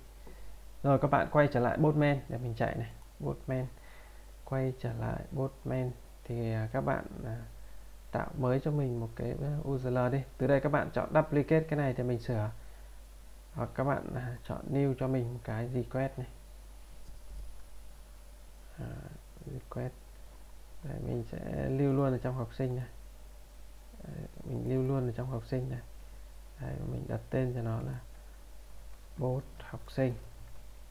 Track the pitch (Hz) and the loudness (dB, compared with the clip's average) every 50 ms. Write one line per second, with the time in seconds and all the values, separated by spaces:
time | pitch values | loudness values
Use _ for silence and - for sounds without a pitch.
0 | - - - - - - - - - - - - - - - - - 139 139 131 | -8 -16 -16 -14 -14 -12 -12 -10 -8 -8 -8 -10 -12 -12 -6 2 6 8 8 8
1 | - 139 147 139 - - - 151 147 139 - 123 120 117 - - 156 151 147 151 | 8 6 6 6 4 6 8 8 8 8 8 6 6 6 6 6 6 6 8 8
2 | 147 143 143 135 - - - 120 127 120 113 - 120 - - 117 113 113 - - | 8 8 6 4 2 -2 -4 -2 -2 -2 2 2 2 2 2 0 -2 -4 -6 -12
3 | - - - - 147 143 139 - - 139 131 131 127 127 - - - - - - | -16 -16 -10 -4 -2 -2 -2 -2 -2 0 0 0 0 -2 -6 -10 -16 -16 -16 -16
4 | - - - - - - - - - - 135 135 131 131 127 - - 120 117 113 | -16 -16 -16 -16 -16 -16 -16 -12 -6 -2 0 2 2 2 0 0 -2 -2 -2 0
5 | 117 113 113 - - - - 139 135 135 - - - 127 127 131 127 127 123 - | 0 0 -2 -2 -4 -4 -2 0 0 0 -2 -4 -4 0 0 2 2 0 -2 -6
6 | - - - - - - 120 117 117 113 110 110 110 110 117 135 139 139 - - | -12 -16 -16 -12 -6 -4 -2 0 2 2 2 2 0 2 0 2 2 2 2 0
7 | - - - - - 117 113 120 113 113 - - - - - - - - - - | 0 -4 -8 -6 -6 -6 -6 -6 -8 -10 -12 -12 -12 -10 -10 -10 -10 -12 -14 -14
8 | - - - 117 - - - - 127 123 127 139 - 156 151 147 139 127 120 117 | -10 -4 -2 -2 0 0 0 2 4 4 4 4 4 4 4 4 4 2 2 0
9 | 117 113 113 - 120 123 135 151 143 143 147 147 156 139 139 127 127 127 123 127 | -2 -2 -2 -2 -2 0 0 0 0 0 0 0 0 0 0 2 2 2 4 4
10 | 123 123 123 139 131 - - - 131 127 143 135 139 151 143 143 - - - - | 4 6 4 2 0 -2 -2 2 6 8 8 8 6 6 4 4 4 4 2 0
11 | - - - 156 156 - 147 147 139 - 160 160 160 156 156 147 143 131 123 131 | 2 6 6 6 6 8 6 4 6 8 6 6 6 4 2 4 4 4 4 2
12 | 123 123 123 113 - - 120 110 104 110 113 - - - - - - - - - | 2 2 2 2 2 2 2 2 2 0 -2 -6 -10 -12 -12 -14 -14 -14 -14 -14
13 | - - - - - - - - - - - - 117 113 - - 131 139 135 - | -14 -14 -16 -16 -16 -16 -16 -16 -14 -8 -4 -2 -2 -2 0 2 4 4 4 2
14 | - - - 123 123 120 123 120 - - 123 - - - 135 139 139 139 131 - | 0 -2 -2 -2 -2 -2 -4 -6 -4 -4 -4 -2 -2 0 2 4 4 4 4 2
15 | 131 131 131 127 120 117 123 117 - - 110 110 120 123 131 123 117 113 - 131 | 2 2 4 2 2 0 -2 -4 -4 -2 -2 0 0 0 0 0 0 0 0 0
16 | 135 135 - - 127 - - - - - - - - - - - - - - - | 0 0 -2 -4 -8 -8 -10 -14 -16 -16 -14 -14 -14 -14 -14 -14 -14 -14 -12 -12
17 | - - - - - - - - - - - - - - - - - - - - | -10 -10 -10 -10 -8 -8 -8 -8 -8 -8 -8 -8 -10 -10 -10 -10 -10 -12 -12 -14
18 | - - - - - - - - - - - - - - - - 120 120 - - | -14 -16 -16 -16 -14 -16 -16 -16 -14 -16 -16 -16 -16 -14 -10 -10 -8 -8 -8 -8
19 | - - - - - - - - - 147 135 131 - - - 120 123 131 - - | -10 -10 -12 -14 -14 -16 -14 -12 -10 -8 -8 -8 -8 -6 -4 -2 -2 -2 -4 -8
20 | - - - - - - - - - - - - - - - - - 139 - - | -16 -16 -14 -14 -14 -14 -14 -14 -14 -14 -14 -14 -12 -10 -10 -8 -6 -4 -4 -2
21 | 127 123 120 120 113 110 - - - - - 139 135 135 135 135 143 139 135 135 | 0 0 0 0 0 -2 -4 -6 -4 -2 0 0 2 2 4 4 6 6 6 6
22 | 139 135 127 127 - 131 127 131 117 113 - - 135 127 123 127 123 - - - | 6 4 4 2 2 0 0 0 -2 -2 0 0 0 0 0 -2 -2 -4 -8 -14
23 | - - - - - - - - - - - - - - - - - - - - | -14 -14 -14 -14 -14 -14 -14 -16 -16 -16 -16 -16 -16 -14 -14 -16 -16 -16 -14 -12
24 | - 160 143 147 - - - - - - 127 120 117 120 131 131 131 131 139 135 | -10 -8 -8 -8 -8 -8 -8 -8 -6 -4 -2 -2 0 2 2 4 4 4 4 4
25 | 127 120 117 - 123 127 131 117 110 - 135 127 127 131 127 123 - - - - | 2 2 0 0 -2 -2 -2 -4 -2 0 0 0 0 0 -4 -6 -8 -10 -12 -12
26 | - - - - - - - - - - - - 131 - - - - 117 127 120 | -12 -12 -14 -14 -14 -14 -14 -14 -14 -14 -10 -8 -6 -6 -4 -4 -4 -2 -2 -2
27 | - - 117 113 - - - 131 131 123 123 123 113 117 113 113 123 131 131 127 | -2 -2 -2 -2 -2 0 2 2 4 4 2 0 0 0 0 0 0 -2 -4 -6
28 | - - - - - - - - - - - - - - - - - - - - | -6 -10 -12 -12 -14 -14 -14 -16 -14 -14 -14 -14 -12 -12 -12 -12 -10 -10 -10 -12
29 | - - - - 135 127 127 135 - - - - - - - 123 - - - - | -12 -12 -6 -2 0 0 0 0 -2 -6 -12 -12 -12 -10 -10 -10 -8 -4 2 2
30 | 131 127 123 117 - - - - - - - - - - - - - - | 4 4 2 -2 -8 -12 -12 -12 -12 -10 -10 -10 -10 -10 -12 -12 -12 -12